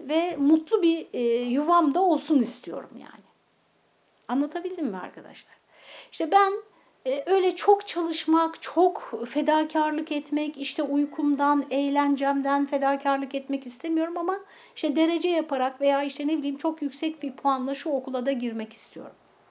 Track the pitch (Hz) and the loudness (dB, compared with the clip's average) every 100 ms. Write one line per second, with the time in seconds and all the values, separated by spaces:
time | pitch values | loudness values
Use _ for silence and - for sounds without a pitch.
0 | 269 311 349 294 277 320 - 440 339 330 | -2 0 0 2 4 4 4 2 4 2
1 | - 247 240 233 247 262 302 349 302 330 | -2 -2 0 0 0 0 4 4 4 2
2 | 381 285 269 285 208 - 170 - - - | 2 2 2 2 2 -4 -12 -12 -14 -18
3 | - - _ _ _ _ _ _ _ _ | -20 -20 _ _ _ _ _ _ _ _
4 | _ _ - 262 294 349 359 359 269 185 | _ _ -6 -2 -2 -4 -8 -6 -6 -6
5 | 180 - - - - _ _ _ - - | -12 -16 -20 -20 -20 _ _ _ -20 -20
6 | - - 320 392 392 415 - _ _ _ | -16 -6 2 4 4 0 -10 _ _ _
7 | 262 277 330 381 370 349 - 403 - 339 | -4 -4 2 4 4 2 4 4 2 -4
8 | 330 320 - 320 320 320 - 320 370 - | -4 -4 2 2 2 -4 -4 4 4 2
9 | - 220 233 285 294 311 311 311 302 302 | -8 -10 -4 -2 2 2 2 0 0 -2
10 | 311 294 - 294 302 277 277 - 269 285 | -4 -6 -2 -4 -4 -6 -8 -4 -2 0
11 | 285 - 294 277 285 285 269 269 285 285 | 0 0 0 2 2 2 0 -2 0 2
12 | 285 269 277 277 277 285 277 285 277 277 | 2 2 0 0 0 0 0 0 0 0
13 | 277 277 269 277 269 269 247 - 330 320 | 0 -2 -2 -8 -6 -6 -6 -12 -4 -2
14 | 330 349 339 403 - - - - 302 285 | -2 -4 -4 -4 -8 -20 -20 -6 -2 2
15 | 320 339 349 339 311 269 262 262 277 277 | 2 2 0 0 0 -2 -2 2 2 2
16 | 285 - 294 311 277 277 320 320 285 - | 0 -4 -2 -2 -2 -2 -4 -2 -6 -4
17 | 320 320 277 - 277 262 262 277 330 269 | -6 -4 -10 -4 0 0 -2 -4 -2 -2
18 | 262 254 247 262 240 220 220 - - - | -2 -4 -2 -2 -4 -6 -10 -12 -20 -18
19 | 131 - _ _ _ | -18 -20 _ _ _